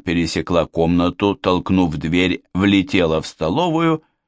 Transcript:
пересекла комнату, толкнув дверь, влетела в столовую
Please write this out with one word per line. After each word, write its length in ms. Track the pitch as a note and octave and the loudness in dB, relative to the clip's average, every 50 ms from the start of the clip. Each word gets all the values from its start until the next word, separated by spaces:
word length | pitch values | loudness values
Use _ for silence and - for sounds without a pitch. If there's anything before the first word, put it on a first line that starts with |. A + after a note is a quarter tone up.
| - | -4
пересекла 600 | F#2 E2+ E2+ E2+ E2 - F2+ D#2 - F2 E2 D#2 | -4 -2 -2 -2 -2 -2 -4 -4 0 0 0 0
комнату, 720 | - - E2 E2 E2 F2 F2 F2 F2 E2+ - G#2 G2+ G2 | 0 -2 -2 0 2 2 2 0 0 -2 0 -2 -2 -2
толкнув 600 | - - G2 F#2 F2+ E2+ - F#2+ F#2 F2+ D#2+ D2+ D2 | 0 -2 0 0 0 0 0 2 2 2 0 -2 -4
дверь, 460 | C#2+ D#2+ E2+ F2+ F#2 F2+ - - _ _ - | -4 -2 0 2 2 0 0 -4 _ _ -4
влетела 680 | F2 G2 G2+ G2+ G2 F2+ F#2+ - F#2+ F2 D#2+ D#2 D#2 | 0 2 4 4 2 0 0 0 0 2 2 0 -2
в 60 | D2+ - | -4 -6
столовую 760 | - - D#2 D#2+ F#2+ D3 F3+ F3 D#3 D#3+ E3 E3 D#3+ D#3 _ _ _ _ _ | -10 -6 -4 -4 -2 -2 -2 -2 -2 0 0 0 0 -2 _ _ _ _ _